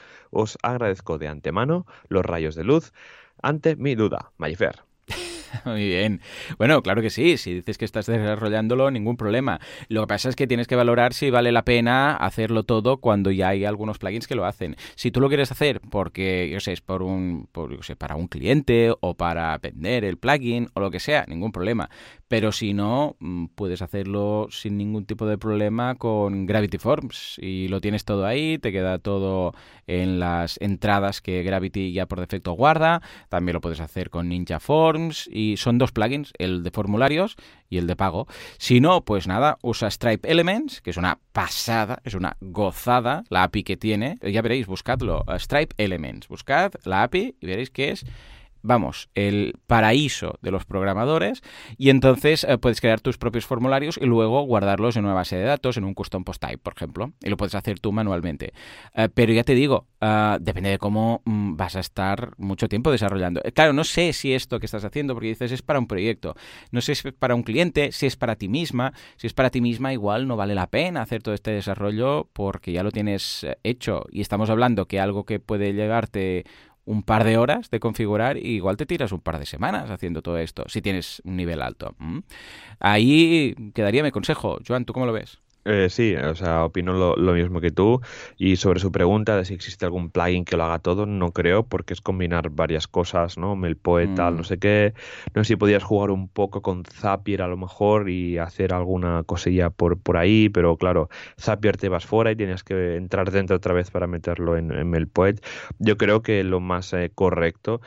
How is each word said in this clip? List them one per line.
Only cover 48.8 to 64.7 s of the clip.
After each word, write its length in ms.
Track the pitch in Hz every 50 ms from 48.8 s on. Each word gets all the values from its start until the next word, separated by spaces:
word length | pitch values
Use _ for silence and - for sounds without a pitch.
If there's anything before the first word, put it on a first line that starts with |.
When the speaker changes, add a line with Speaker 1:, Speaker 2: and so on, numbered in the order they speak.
| 78 65 - - - _ -
Speaker 2:
el 380 | 98 101 101 101 104 98 60 - - _
paraíso 720 | - 123 113 107 107 120 143 151 131 - - - 80 - -
de 100 | - -
los 140 | 95 90 -
programadores, 800 | - 101 95 95 98 95 101 117 139 156 160 175 208 262 - - - - - - - 110
y 140 | - 135 135
entonces, 540 | 135 131 127 131 127 127 - 151 160 151 -
eh, 120 | - 127
puedes 240 | 117 - 127 107 -
crear 180 | - 117 110 110
tus 200 | - 135 117 -
propios 260 | - 117 104 117 -
formularios 540 | - 131 117 123 131 135 139 147 156 160 -
y 60 | 139
luego 340 | 127 117 113 110 110 120 139 147
guardarlos 520 | 131 117 104 98 101 98 95 107 120 113
en 80 | 117 101
una 80 | 101 95
base 240 | 92 90 - 95
de 60 | 90 95
datos, 320 | 127 147 143 - 127 120
en 80 | 113 95
un 80 | 98 95
custom 320 | - 98 - - 95 90
post 160 | - 92 -
type, 160 | - 58 60
por 160 | 64 - 87 -
ejemplo, 380 | - - 78 - 85 110 139 - _ -
y 60 | -
lo 80 | 101
puedes 180 | - 104 95 -
hacer 240 | 98 - 107 101 -
tú 140 | - 107 101
manualmente. 640 | 110 107 101 95 87 82 87 73 - - - - - - - - - - - -
Eh, 160 | - 113 - -
pero 220 | - 120 113 113
ya 100 | 117 120
te 100 | - 135
digo, 320 | 123 143 147 131 - - _ _ -
eh, 380 | 110 110 107 107 107 107 101 -
depende 300 | 85 107 98 92 95 98
de 80 | 98 98
cómo, 420 | - 101 104 107 110 117 117 - -
mm, 300 | 113 107 104 101 101 80
vas 200 | 76 95 87 -
a 40 | 95
estar 500 | 90 - - - 95 95 101 101 - 90 - -
mucho 280 | 98 98 95 - 117 104
tiempo 200 | 101 107 127 156
desarrollando. 520 | 139 110 110 98 98 98 90 90 87 78 -
Eh, 80 | - -
claro, 220 | - 156 156 135
no 100 | 143 160
sé 300 | - - 165 175 170 151
si 180 | - - 135 131
esto 260 | 131 - - 127 110
que 40 | -
estás 180 | 120